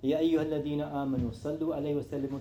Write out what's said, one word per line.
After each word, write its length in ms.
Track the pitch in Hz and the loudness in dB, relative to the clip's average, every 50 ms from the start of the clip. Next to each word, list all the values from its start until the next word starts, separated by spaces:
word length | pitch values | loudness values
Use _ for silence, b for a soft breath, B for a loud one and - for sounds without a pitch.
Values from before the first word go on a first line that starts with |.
| - | 2
يا 140 | 131 147 156 | 2 2 4
أيها 240 | 165 165 165 156 151 | 4 4 4 4 2
الذين 380 | 151 156 151 143 147 147 147 | 2 0 -2 0 0 0 -2
آمنوا 520 | 151 151 147 143 139 135 135 123 123 117 107 | -2 -2 -2 -2 0 0 0 0 0 -2 -4
صلوا 420 | - - 147 156 160 160 160 151 | -4 -4 -4 -2 -2 0 -2 0
عليه 200 | 143 143 147 147 | -2 0 0 0
وسلموا 460 | 143 131 - - 139 135 135 139 135 | -2 -2 -2 -4 -4 -4 -4 -4 -6